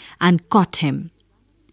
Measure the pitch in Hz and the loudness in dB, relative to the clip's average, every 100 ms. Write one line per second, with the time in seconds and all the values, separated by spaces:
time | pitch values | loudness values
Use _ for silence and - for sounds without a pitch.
0 | - - 175 170 - 214 175 - 151 139 | -16 -2 0 0 0 0 0 -2 -4 -4
1 | 160 _ _ _ _ _ _ | -10 _ _ _ _ _ _